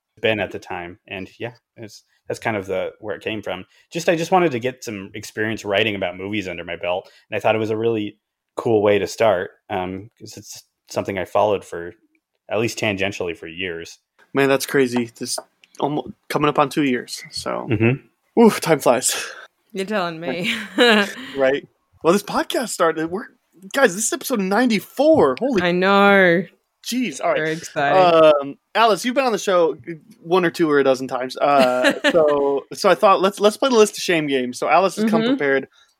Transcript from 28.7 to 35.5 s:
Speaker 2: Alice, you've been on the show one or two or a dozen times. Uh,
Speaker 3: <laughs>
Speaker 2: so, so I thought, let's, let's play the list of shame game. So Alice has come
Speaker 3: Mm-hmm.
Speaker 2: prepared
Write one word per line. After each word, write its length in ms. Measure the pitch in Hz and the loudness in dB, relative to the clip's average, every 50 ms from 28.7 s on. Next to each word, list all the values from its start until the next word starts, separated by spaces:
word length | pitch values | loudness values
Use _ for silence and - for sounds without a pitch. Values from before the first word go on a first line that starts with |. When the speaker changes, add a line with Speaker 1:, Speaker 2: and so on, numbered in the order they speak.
| - | 0
Speaker 2:
Alice, 300 | 208 226 226 196 165 - | 2 2 4 2 0 -2
you've 100 | 254 240 | -4 -2
been 100 | 277 269 | 0 0
on 60 | 247 214 | 0 -2
the 40 | |
show 380 | 170 - 202 185 175 165 156 - 139 - 165 165 151 _ - - _ | -2 -2 0 2 2 2 2 0 -4 -10 -16 -16 -16 _ -20 -20 _
one 240 | - 165 175 185 180 | -4 0 0 2 2
or 40 | 165 | 2
two 180 | - - 170 156 | 0 0 0 2
or 80 | 147 139 | 4 4
a 40 | 135 | 4
dozen 240 | 135 131 123 131 | 4 2 0 0
times. 280 | 123 131 123 131 131 - | -6 -6 -6 -6 -6 -4
Uh, 640 | - 143 143 143 139 131 127 123 127 127 135 - - | -2 2 4 4 4 4 4 2 2 2 0 0 0
Speaker 3:
<laughs> 100 | - 190 | 0 2
Speaker 2:
so, 540 | 175 165 156 147 147 143 143 139 143 139 - - 143 | 2 4 4 4 2 2 0 0 -2 -2 -6 -8 -8
so 160 | - - 196 | 0 2 2
I 60 | 175 | 2
thought, 260 | - 214 202 190 160 | 4 6 4 4 4
let's, 180 | 175 196 - - | 2 0 0 2
let's 160 | 196 208 214 | 2 2 2
play 120 | - 277 269 | 2 0 2
the 60 | 247 | 4
list 220 | 220 214 208 - | 4 4 4 2
of 60 | - - | -4 -2
shame 240 | - 175 160 151 | 0 0 0 0
game. 260 | 143 139 131 127 123 123 | 0 0 -2 -2 -4 -6
So 160 | - 151 113 | -4 0 2
Alice 260 | 151 170 196 185 - | 4 4 4 2 0
has 140 | 208 214 220 | -2 -2 0
come 100 | 208 220 | 0 0
Speaker 3:
Mm-hmm. 100 | 226 247 | 0 0
Speaker 2:
prepared 360 | 277 254 147 135 | 0 0 0 0